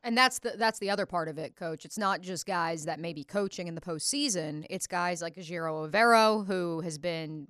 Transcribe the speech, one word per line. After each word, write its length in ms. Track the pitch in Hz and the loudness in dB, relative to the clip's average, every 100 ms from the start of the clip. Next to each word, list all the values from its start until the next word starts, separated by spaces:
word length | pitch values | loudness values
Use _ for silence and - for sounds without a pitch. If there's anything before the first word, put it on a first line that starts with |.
And 160 | 240 233 | -2 4
that's 220 | 254 - | 4 2
the, 120 | 233 202 | -6 0
that's 240 | 220 220 | 0 0
the 100 | 196 | -2
other 160 | 202 185 | -2 -2
part 220 | 175 160 | -2 -4
of 100 | 151 | -6
it, 200 | 147 - | -10 -8
Coach. 260 | 170 160 | -8 -8
It's 140 | 151 220 | -8 -2
not 240 | 196 180 | 0 0
just 240 | 185 175 - | -2 -6 -2
guys 400 | 180 165 165 160 | 0 0 -2 -4
that 160 | 151 | -4
may 100 | 170 | -6
be 140 | 147 139 | -8 -4
coaching 420 | 208 196 - 175 | -2 -2 -4 -8
in 80 | 165 | -8
the 60 | |
postseason. 840 | 175 156 - 285 285 185 156 151 - | -6 -4 -2 0 0 0 -2 -6 -8
It's 180 | 185 - | -8 -4
guys 340 | 180 175 170 | -2 0 -2
like 140 | 165 185 | -6 -10
Ejiro 560 | 165 175 160 156 156 | -8 -4 -2 -2 2
Evero, 560 | 196 233 226 220 214 196 | 6 8 10 8 4 2
who 320 | 185 175 165 | 0 0 -2
has 180 | 170 151 | -4 -4
been 520 | 175 165 156 156 | -4 -4 -4 -8